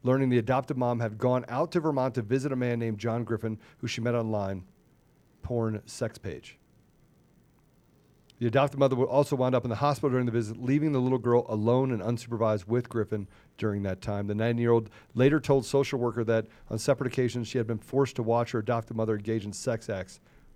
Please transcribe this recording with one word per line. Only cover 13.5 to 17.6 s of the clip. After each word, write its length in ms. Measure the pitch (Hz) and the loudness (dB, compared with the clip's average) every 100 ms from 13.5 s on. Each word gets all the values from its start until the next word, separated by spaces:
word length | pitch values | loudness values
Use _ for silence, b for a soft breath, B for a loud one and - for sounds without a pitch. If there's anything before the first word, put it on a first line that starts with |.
| - | -4
during 240 | 110 101 | -2 -2
that 180 | 101 92 | -4 -4
time. 260 | - 101 101 | -4 -4 -2
The 80 | 104 | 0
nine-year-old 540 | 113 120 117 117 113 B B | 0 2 4 4 2 B B
later 260 | 117 131 147 | 4 4 4
told 260 | - 139 - | 4 2 4
social 340 | 139 135 135 | 0 0 0
worker 260 | 120 113 113 | 0 0 2
that 220 | 113 110 B - | 0 0 B -8
on 80 | 113 | -4
separate 300 | - 131 127 | 0 0 0
occasions 400 | 120 123 123 113 | 0 -2 -2 -4
she 100 | |
had 80 | 127 | -4